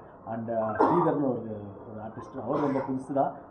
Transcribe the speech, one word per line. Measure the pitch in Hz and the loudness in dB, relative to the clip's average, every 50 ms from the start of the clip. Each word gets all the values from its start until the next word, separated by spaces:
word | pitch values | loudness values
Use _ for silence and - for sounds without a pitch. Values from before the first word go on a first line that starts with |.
| - - - - - | -16 -18 -18 -14 -8
And, | 110 113 113 113 113 | -6 -4 -4 -2 0
ஆ, | 117 113 110 110 | 0 2 2 2
ஸ்ரீதர்னு | 107 - - 107 - 175 160 156 139 143 | 4 4 4 6 6 6 4 4 4 4
ஒரு, | 143 131 120 113 113 110 107 104 104 101 - - - 113 | 2 2 2 0 -2 -6 -6 -6 -8 -10 -12 -12 -14 -12
ஒரு | 107 107 107 | -10 -10 -10
ஆர்டிஸ்ட், | 113 - 120 - - - 135 | -10 -10 -10 -12 -10 -10 -8
அவர் | - 117 147 147 | -2 0 0 2
ரொம்ப | 147 135 131 135 | 2 2 2 0
புதுசு | 131 135 131 131 - - | 0 0 -2 -4 -2 0
தான், | 139 135 143 139 - - - - | 2 2 2 2 0 -6 -14 -16